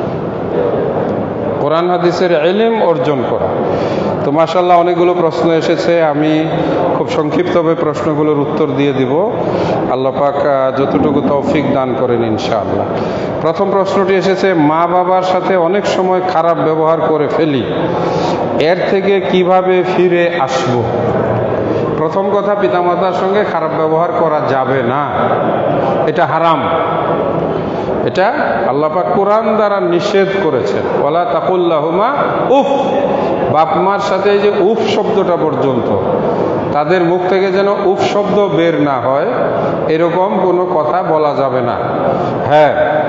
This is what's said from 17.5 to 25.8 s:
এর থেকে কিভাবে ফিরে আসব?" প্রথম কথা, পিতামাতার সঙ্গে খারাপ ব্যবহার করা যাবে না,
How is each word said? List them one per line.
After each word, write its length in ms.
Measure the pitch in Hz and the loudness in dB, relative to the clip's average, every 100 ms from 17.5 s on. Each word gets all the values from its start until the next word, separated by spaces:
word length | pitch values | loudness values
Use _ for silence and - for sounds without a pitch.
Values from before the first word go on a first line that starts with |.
| 135 90 90 - - - - - - - - | 0 -2 -2 -2 -2 -2 -2 -2 -2 -2 0
এর 180 | 151 180 - | 2 2 0
থেকে 300 | 196 190 196 | 0 2 0
কিভাবে 640 | - 185 180 185 185 185 170 160 | 2 2 4 2 2 2 0 2
ফিরে 360 | 180 175 170 175 | 2 2 0 0
আসব?" 420 | 135 - 127 120 117 120 117 113 110 113 113 - - - - - | -2 -2 0 0 0 -2 -2 -2 -2 -2 -2 -2 -2 -2 -2 -2
প্রথম 320 | 156 190 202 | -2 0 0
কথা, 220 | 202 196 202 | 0 0 0
পিতামাতার 580 | 185 180 175 175 185 | 0 0 0 0 0
সঙ্গে 300 | 160 190 202 202 | 0 0 0 0
খারাপ 200 | 170 156 151 | -2 -2 0
ব্যবহার 320 | 156 160 175 165 | 0 0 0 0
করা 220 | 165 151 147 | 0 0 0
যাবে 340 | 135 127 135 | 0 0 0
না, 260 | 120 139 135 120 - - - - - - | 0 0 -2 -2 -2 0 -2 -2 0 0